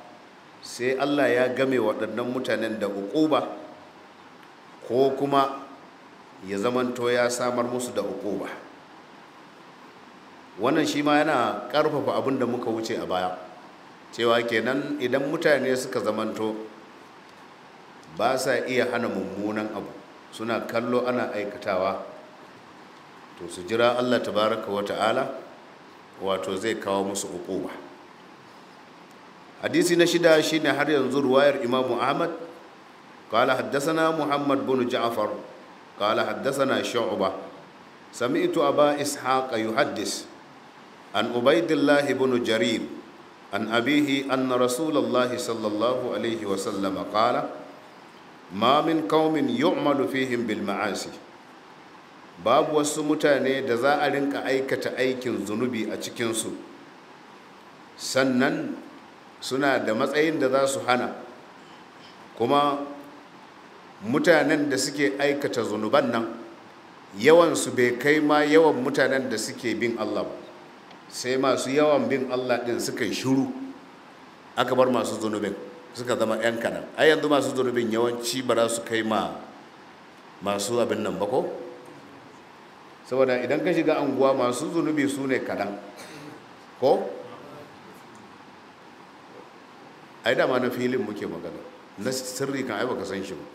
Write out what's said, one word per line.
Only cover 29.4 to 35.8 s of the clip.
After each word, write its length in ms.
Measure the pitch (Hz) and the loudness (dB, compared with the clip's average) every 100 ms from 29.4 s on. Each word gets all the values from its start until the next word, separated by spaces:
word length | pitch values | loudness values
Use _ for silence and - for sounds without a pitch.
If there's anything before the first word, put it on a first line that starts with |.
| - - | -20 -8
Hadisi 320 | 107 147 175 170 | 0 2 4 4
na 80 | 170 | 4
shida 300 | 170 170 156 | 6 6 6
shi 160 | 156 160 | 4 2
ne 100 | 151 | 2
har 160 | 135 147 | 2 2
yanzu 360 | 147 127 139 | 2 2 2
ruwayar 420 | 127 135 143 135 | 4 6 6 4
Imamu 340 | 120 131 127 107 | 0 0 0 0
Ahmad. 300 | 127 160 170 - - - - - - - - - - | 0 0 -2 -6 -12 -16 -20 -20 -20 -20 -20 -20 -2
قال 160 | 110 131 | 2 4
حدثنا 640 | 123 113 - 160 165 160 160 | 2 0 -2 0 2 2 2
محمد 480 | 147 143 143 135 127 | 0 0 0 0 2
بن 240 | 131 117 | 0 0
جعفر 380 | 117 117 113 104 - - - - - | 0 0 0 -2 -4 -12 -18 -20 -20